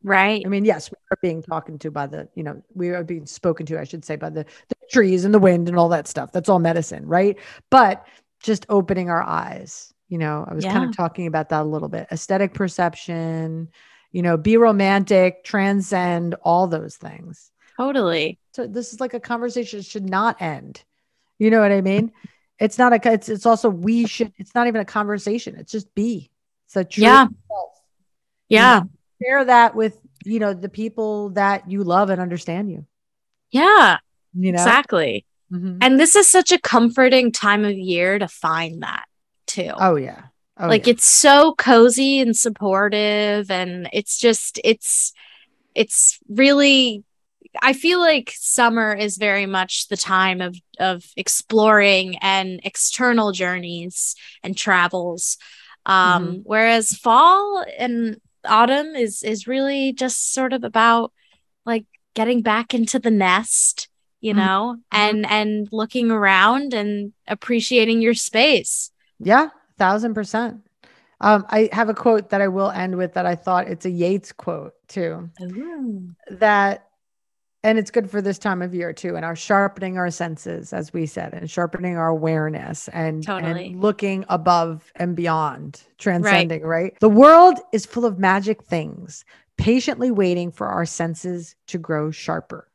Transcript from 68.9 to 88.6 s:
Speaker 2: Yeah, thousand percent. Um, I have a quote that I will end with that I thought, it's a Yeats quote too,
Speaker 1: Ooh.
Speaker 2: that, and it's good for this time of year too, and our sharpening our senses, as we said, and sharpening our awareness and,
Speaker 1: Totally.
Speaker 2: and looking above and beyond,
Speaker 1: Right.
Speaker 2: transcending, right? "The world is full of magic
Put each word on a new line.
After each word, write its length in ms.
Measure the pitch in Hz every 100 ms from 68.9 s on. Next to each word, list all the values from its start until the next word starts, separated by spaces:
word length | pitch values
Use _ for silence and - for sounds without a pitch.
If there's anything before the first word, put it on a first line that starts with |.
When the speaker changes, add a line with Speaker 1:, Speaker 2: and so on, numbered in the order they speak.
| _ _ _
Speaker 2:
Yeah, 280 | 175 233 311 _ _ _
thousand 360 | 185 208 233
percent. 460 | 214 202 214 233 226 _ _ _ _ _ _
Um, 260 | 202 208 196
I 180 | 214 220
have 160 | 196 220
a 60 |
quote 360 | 208 247 220 202
that 100 | 196
I 80 | 196
will 220 | 185 196
end 260 | 190 185 180
with 180 | 180
that 120 | 185 180
I 80 | 175
thought, 320 | - 180 180
it's 160 | 165 185
a 40 |
Yeats 420 | 175 170 196 202
quote 400 | - - 165 156 _ _
too, 420 | - 170 165 170 165
Speaker 1:
Ooh. 640 | 180 190 311 330 254 202 180 170 -
Speaker 2:
that, 560 | 190 214 208 196 202 _ _ _ _ _ _ _ _
and 160 | 220 220
it's 120 | 208
good 200 | 240 196
for 100 | 208
this 180 | 196 196
time 220 | 208 185
of 140 | 180
year 180 | 180 170
too, 240 | 165 175 170
and 80 |
our 120 | 165 165
sharpening 600 | - 196 196 196 190 185
our 140 | 175
senses, 640 | 165 170 156 - 170 170
as 200 | 180 151
we 140 | 175 156
said, 260 | - -
and 160 | 170 165
sharpening 460 | - 170 180 180 175
our 120 | 165
awareness 800 | 160 160 160 156 156 - 160 -
and, 340 | 170 160 156
Speaker 1:
Totally. 440 | 156 190 165 170 185
Speaker 2:
and 120 | 180
looking 440 | 208 208 202 190 196
above 640 | 175 160 175 165 160 _ -
and 200 | 175 170
beyond, 640 | 170 160 151 131 151 - _
Speaker 1:
Right. 120 | _
Speaker 2:
transcending, 640 | 208 175 208 196 175 160
right? 320 | 156 165 180 _
"The 80 | 220
world 500 | 208 285 330 359 349 -
is 140 | 220 -
full 180 | -
of 140 | 233 185
magic 440 | 190 196 202 214